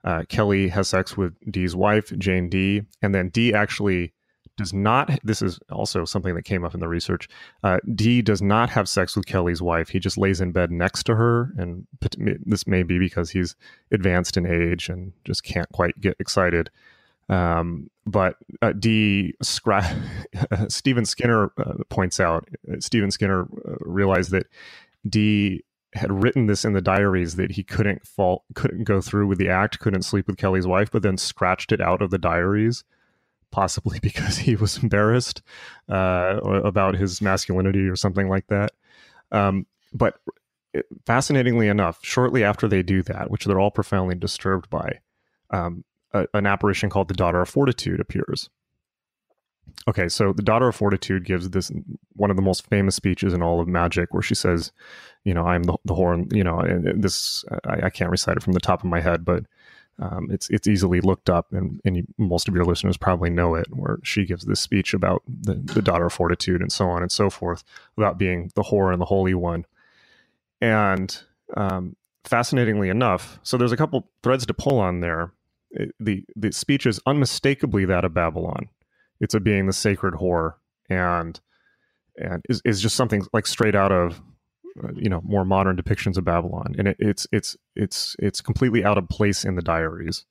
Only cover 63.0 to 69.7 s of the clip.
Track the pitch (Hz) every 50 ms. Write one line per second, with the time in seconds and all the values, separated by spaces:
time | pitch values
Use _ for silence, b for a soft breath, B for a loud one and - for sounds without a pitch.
63 | - 95 90 85 90 85 85 87 87 85 82 82 - - - - - - 55 -
64 | - - - 107 98 90 90 87 - 98 101 - - - - 98 92 - - 95
65 | 92 92 90 92 _ - 123 - - 104 92 - - - - 113 98 95 87 85
66 | 85 85 - - 90 85 87 - - - 90 87 90 92 - - 101 90 87 87
67 | 87 90 - - 104 98 - - - 87 87 - - B B B B B B -
68 | 107 101 90 90 98 92 90 87 85 82 - 104 104 - 104 101 98 95 90 87
69 | 87 - 101 98 95 92 92 87 87 87 85 85 85 _